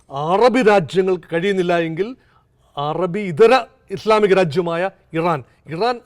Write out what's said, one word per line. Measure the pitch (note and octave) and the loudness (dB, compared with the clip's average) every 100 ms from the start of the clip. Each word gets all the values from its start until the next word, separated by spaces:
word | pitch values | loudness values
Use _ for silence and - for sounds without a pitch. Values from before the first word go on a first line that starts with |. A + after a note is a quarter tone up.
| - | -14
അറബി | C#3 D3+ F#3+ B3 A#3+ | -8 -2 2 4 4
രാജ്യങ്ങൾക്ക് | G#3+ G3+ D3 F3 F#3+ F3+ - | 4 4 2 -2 -2 -2 -4
കഴിയുന്നില്ല | E3 G3 F#3+ F3 E3+ | -4 -2 -2 0 -2
എങ്കിൽ | E3 D#3+ G#3 C4 _ _ _ _ _ - | -2 -4 -6 -10 _ _ _ _ _ -8
അറബി | D3 D#3 F3+ F#3+ | -6 -4 -4 -4
ഇതര | G3+ D#3 A3 B3+ - _ - | -4 4 4 4 0 _ -14
ഇസ്ലാമിക | G3 G#3 G#3+ G#3 | -6 0 2 4
രാജ്യമായ | F#3+ F3+ D3 E3+ E3+ F#3+ - _ | 4 2 -2 -4 -4 -6 -8 _
ഇറാൻ, | D#3+ F3 D#3 A#2+ _ - | -4 -2 -2 -6 _ -14
ഇറാൻ | D#3+ A3+ B3 | -4 -4 -4